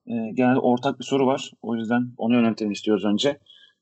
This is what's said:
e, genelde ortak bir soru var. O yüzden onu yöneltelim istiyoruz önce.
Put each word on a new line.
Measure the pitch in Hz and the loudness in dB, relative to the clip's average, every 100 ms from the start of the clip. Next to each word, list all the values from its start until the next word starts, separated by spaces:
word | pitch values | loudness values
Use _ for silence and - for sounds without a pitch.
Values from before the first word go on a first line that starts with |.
| - | -8
e, | 117 113 | -6 -4
genelde | 101 127 127 | 0 2 4
ortak | 120 123 139 123 | 2 2 0 -4
bir | |
soru | 123 139 127 | -2 0 2
var. | 139 - _ | 0 -6 _
O | 107 117 | -6 -4
yüzden | 110 120 123 120 | 0 -2 -2 -4
onu | 113 | 0
yöneltelim | 123 113 104 107 | 2 2 0 -4
istiyoruz | 98 107 104 | -4 0 0
önce. | 104 104 139 143 _ - _ _ | 0 0 0 -4 _ -20 _ _